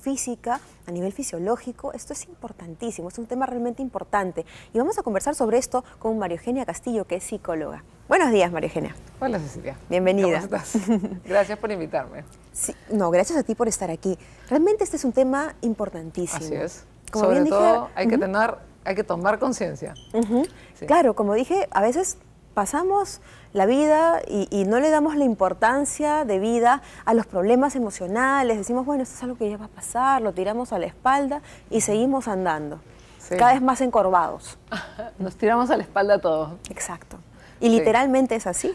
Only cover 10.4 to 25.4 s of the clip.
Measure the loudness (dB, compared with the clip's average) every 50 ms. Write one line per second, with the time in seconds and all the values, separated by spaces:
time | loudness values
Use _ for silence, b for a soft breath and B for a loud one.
10.4 | -2 -4 -6 -6 -6 -2 -4 -2 0 2 0 0 0 -4 -8 -10 -6 0 2 2
11.4 | 2 2 -2 -6 -6 -6 -4 -4 -6 -4 -4 -4 -6 -6 -12 -16 -16 -18 -20 -20
12.4 | -20 -14 -10 -8 -8 -8 -8 -10 -8 -2 0 0 2 4 4 4 2 2 0 -2
13.4 | 0 -2 -2 -2 -2 -2 -2 -4 -4 -6 -6 -4 -4 -4 -4 B B B B B
14.4 | B B 2 2 4 4 4 2 0 -2 -4 -4 -2 0 2 2 2 2 2 -2
15.4 | -2 -4 -6 -4 -4 -4 -2 -2 -4 -8 -8 -10 -12 -10 -8 -6 -6 -4 -4 -6
16.4 | -6 -6 -6 -6 -6 -8 -8 -12 -20 -20 -20 -20 -14 -6 -2 2 4 4 4 4
17.4 | 4 4 4 4 6 6 4 4 0 -4 -4 -2 0 2 2 2 0 0 2 2
18.4 | 2 0 0 -6 -12 -20 -20 _ -6 -6 -4 -4 -2 -4 -2 0 0 0 2 2
19.4 | 0 -2 -2 -2 -4 -6 -6 -8 -12 -14 -14 -16 -12 -6 -2 -2 0 2 2 0
20.4 | 0 -2 B B B B B -8 0 2 4 6 6 4 2 2 0 0 2 0
21.4 | 0 0 0 0 0 0 0 2 2 2 2 0 -2 -4 -6 -10 -16 -20 -20 -20
22.4 | _ -8 -4 -4 -2 -2 -2 -2 0 0 0 0 0 -2 -6 -16 B B B B
23.4 | B B B 2 4 4 4 4 4 4 4 4 4 4 2 0 -2 -4 -2 -2
24.4 | -2 -2 0 0 2 2 2 2 4 4 4 4 2 2 2 2 2 2 2 2